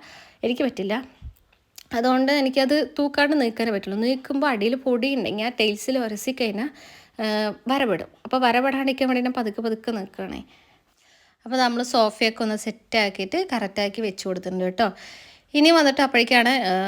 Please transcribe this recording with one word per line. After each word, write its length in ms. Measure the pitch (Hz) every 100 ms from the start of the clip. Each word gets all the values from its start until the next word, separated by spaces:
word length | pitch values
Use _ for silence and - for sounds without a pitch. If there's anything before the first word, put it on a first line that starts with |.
| - - - _ 233
എനിക്ക് 200 | 247 269
പറ്റില്ല. 280 | - 190 226 - - - - _ _ _ - - 240
അതുകൊണ്ട് 340 | 247 254 262 285
എനിക്കത് 340 | 269 269 262 294 294 -
തൂക്കാണ്ട് 380 | 285 285 285 302
നീക്കാനേ 280 | 233 220 226 202
പറ്റുള്ളൂ. 200 | 190 202 233
നീക്കുമ്പോൾ 400 | 262 - 277 294
അടിയിൽ 200 | 233 208 262 262
പൊടി 200 | 247 269 269
ഉണ്ടെങ്കിൽ 280 | 196 196 226
ആ 60 | 247
ടൈൽസിൽ 360 | 214 208 - 262 226
ഉരസിക്കഴിഞ്ഞാൽ, 640 | 208 - 262 233 202 285 - - - - -
ആ, 20 | 220 214 214 196 -
വരപെടും. 380 | 269 254 170 - _ -
അപ്പോൾ 140 | 262 254
വരപെടാണ്ടിരിക്കാൻ 640 | 240 269 269 269 262 262
വേണ്ടി 140 | 254 254
ഞാൻ 80 | 254
പതുക്കെ 220 | 220 208 226
പതുക്കെ 240 | 220 226 226
നീക്കുകയാണേ. 440 | 196 - 190 - - - _ _ _ _ _ _ _ _ 226
അപ്പോൾ 120 | 262
നമ്മൾ 180 | 247 233 247
സോഫയൊക്കെ 480 | 254 214 202 226 226 220
ഒന്ന് 120 | 214 -
സെറ്റാക്കിയിട്ട് 760 | 214 _ 226 202 190 190 330 381
കറക്റ്റാക്കി 480 | 247 196 196 202 202 214
വെച്ച് 160 | 190 190
കൊടുത്തിട്ടുണ്ട് 380 | 180 185 185 185
കേട്ടോ. 200 | 185 208 - - - - - _ 294
ഇനി 120 | 302 330
വന്നിട്ട് 240 | 285 269 269
അപ്പോഴേക്കാണ്, 460 | - 240 247 233 262 190
ആ, 40 | 185